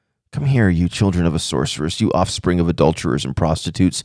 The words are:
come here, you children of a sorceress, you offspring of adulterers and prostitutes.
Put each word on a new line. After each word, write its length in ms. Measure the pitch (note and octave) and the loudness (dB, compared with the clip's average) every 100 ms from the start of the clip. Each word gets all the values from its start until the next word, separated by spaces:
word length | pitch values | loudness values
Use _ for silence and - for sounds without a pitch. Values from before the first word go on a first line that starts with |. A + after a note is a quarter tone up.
| _ _ _ | _ _ _
come 160 | D3+ C#3+ | -4 0
here, 240 | C3+ G2+ | 4 4
you 180 | E2+ F2 | 4 0
children 380 | - G2+ F2 E2 | 2 0 2 0
of 80 | |
a 60 | D2+ | 0
sorceress, 600 | - C2+ - - D2+ - | -2 -2 -4 -4 -4 -2
you 120 | A2 | 0
offspring 480 | F2+ F#2 - F#2 F2+ | 2 0 -2 -2 0
of 80 | E2+ | 0
adulterers 560 | E2 D2 D#2+ E2 C#2 | 2 2 2 -2 -2
and 120 | C2+ C#2 | -2 -2
prostitutes. 680 | D#2+ D#2+ - D#2+ F2+ - | -2 -2 -4 0 0 0